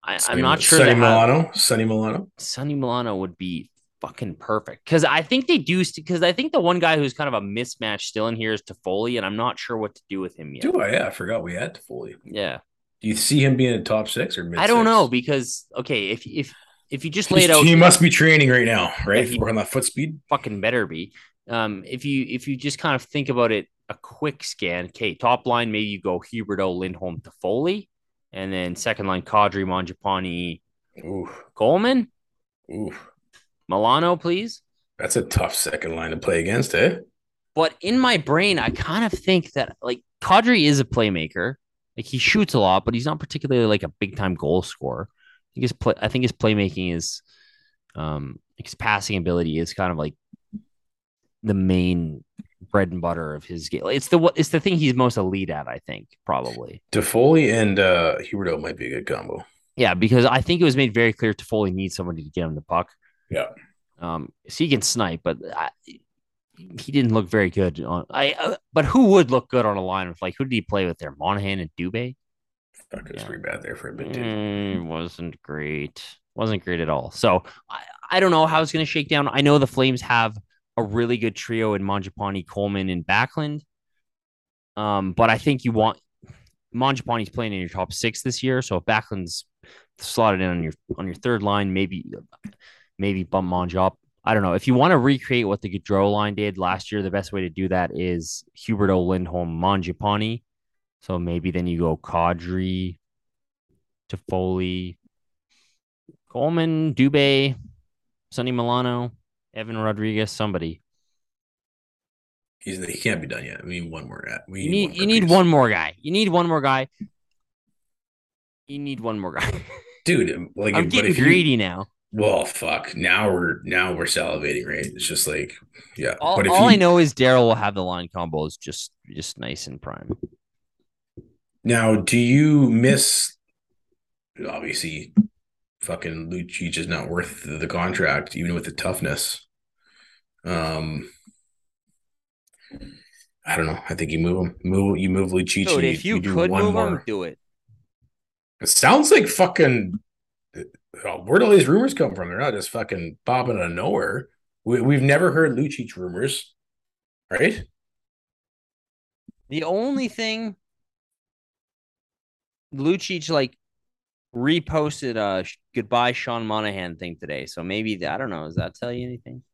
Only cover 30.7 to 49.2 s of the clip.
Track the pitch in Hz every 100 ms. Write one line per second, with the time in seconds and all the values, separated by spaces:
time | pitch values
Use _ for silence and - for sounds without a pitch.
30.7 | _ _ - 80 98 82 - - - 110
31.7 | 175 226 262 226 _ _ _ _ _ -
32.7 | 95 104 - - _ _ _ _ _ -
33.7 | 95 110 139 170 175 170 180 226 - _
34.7 | _ _ - - - - - 87 - -
35.7 | 76 85 82 82 80 - 85 82 113 135
36.7 | 82 135 - - _ _ _ _ - 160
37.7 | - 180 247 254 208 147 151 202 170 113
38.7 | - - 180 226 - - 185 - 139 131
39.7 | - 123 123 _ _ - 190 233 240 147
40.7 | 143 127 - 110 90 80 - 98 135 _
41.7 | _ _ - - 131 - 110 202 127 95
42.7 | 95 113 117 139 156 - 151 135 127 113
43.7 | 104 78 - 101 - 98 87 73 90 -
44.7 | - 67 60 98 _ _ _ _ - 123
45.7 | - - - 107 127 127 - 110 104 98
46.7 | 95 92 85 - - _ _ _ _ _
47.7 | _ _ - 78 76 69 - _ _ -
48.7 | - 113 104 - 101